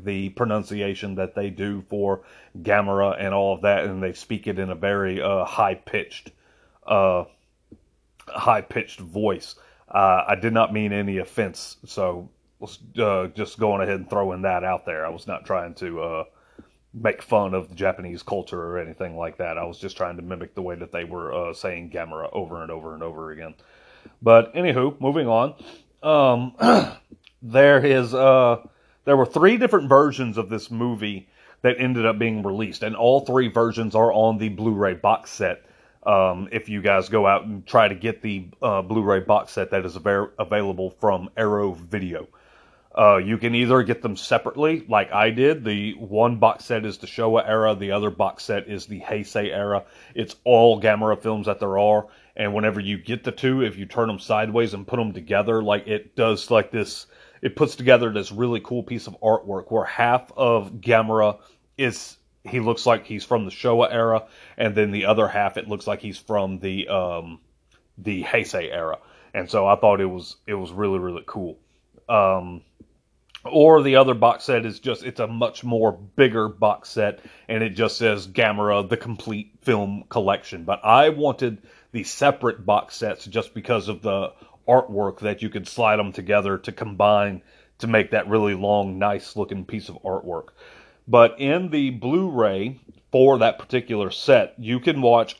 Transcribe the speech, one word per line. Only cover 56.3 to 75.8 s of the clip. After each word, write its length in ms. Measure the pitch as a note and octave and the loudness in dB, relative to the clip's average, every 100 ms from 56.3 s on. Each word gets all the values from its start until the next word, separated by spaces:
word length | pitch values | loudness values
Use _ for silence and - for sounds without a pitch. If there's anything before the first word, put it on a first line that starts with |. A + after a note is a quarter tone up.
| G2+ - | 0 2
like, 200 | A2+ F#2+ | 2 2
this, 340 | A2+ G2+ - - _ - - | -4 -6 -10 -20 _ -20 -8
it 140 | - - | -6 -2
puts 220 | D3 - | -2 2
together 340 | B2+ B2 A#2 | 6 6 4
this 200 | G#2 F#2+ | -4 -6
really 280 | G#2 A#2+ A2+ | -4 -4 -4
cool 240 | - B2 | -6 -8
piece 240 | F#2+ A#2+ - | -8 -12 -12
of 80 | F2 | -2
artwork 500 | A2 A2 G2+ F#2+ - | 0 0 0 -10 -2
where 140 | A2+ - | -2 -2
half 440 | - A#2 B2+ - - | 0 2 2 -2 -2
of 380 | B2 A2+ G2 | 2 2 0
Gamera 640 | A2+ A2+ A2+ A2 A2 G#2 G2+ _ _ _ - | -8 2 2 4 2 2 0 _ _ _ -4
is, 400 | B2+ - - - _ _ | -4 -4 -16 -20 _ _
he 160 | - B2 | -8 -4
looks 260 | A2 A2+ B2 | -2 0 0
like 200 | A2+ - | 0 -2
he's 180 | G#2 | -10
from 220 | - A#2 F#2+ | -2 -2 -2
the 60 | |
Showa 360 | - B2 A#2 A#2 | -4 0 2 2
era, 360 | A#2 A2+ A2 - - - - | 2 2 0 -2 -20 -16 -4
and 180 | A2+ G2+ | -2 0
then 160 | G#2 | 0
the 140 | G2+ F#2+ | 0 2
other 240 | G#2+ G2+ | 2 2
half, 260 | G2+ G2 - | 0 -2 -4
it 140 | G#2 | -8
looks 180 | G#2 - | -8 -6
like 140 | G2+ | -8
he's 160 | G#2+ F2+ | -8 -14
from 420 | - G#2+ F#2+ F#2 | -4 -4 -2 -6
the, 300 | G2 F#2+ - | -8 -6 -4
um, 500 | G2 F2+ E2+ E2+ E2 _ _ _ _ _ - | -2 -2 -6 -10 -18 _ _ _ _ _ -12
the 260 | F#2+ F#2 | -8 -8
Heisei 460 | - A#2 - F#2+ D#2+ | -4 -4 -4 -8 -6
era. 280 | E2+ D#2+ - _ _ _ | -6 -6 -8 _ _ _
And 160 | F#2+ F2+ | -8 -2
so 160 | G#2+ G2 | 0 4
I 120 | G2+ | 6
thought 240 | G#2+ G2+ | 4 4
it 40 | F#2+ | 0
was, 300 | F2+ F2 - - | -6 -14 -18 -8
it 100 | G2+ | -8
was 180 | F2 | -8
really, 260 | F#2 G2+ F#2+ | -4 -2 -2
really 240 | F2+ E2+ - | -4 -10 -12
cool. 320 | G#2+ F2 - _ _ _ _ - | -10 -10 -14 _ _ _ _ 0
Um, 540 | A2 F#2+ F#2+ F2+ F2 _ _ - _ _ _ _ - | 4 4 2 -4 -14 _ _ -20 _ _ _ _ -16
or 380 | - D#3+ D#3 D#3 | 0 6 10 10
the 140 | C#3 C3+ | 8 6
other 180 | C3 | 6
box 300 | A#2 A#2 - | 6 4 4
set 220 | - A#2+ A2+ | 0 0 0
is 140 | - | -8
just, 240 | C3 A2 | -6 -6
it's 160 | B2+ B2 | -8 -6
a 60 | A2+ | -6
much 380 | A#2 A#2 - | -2 -4 -4
more 280 | B2 A2+ | -2 2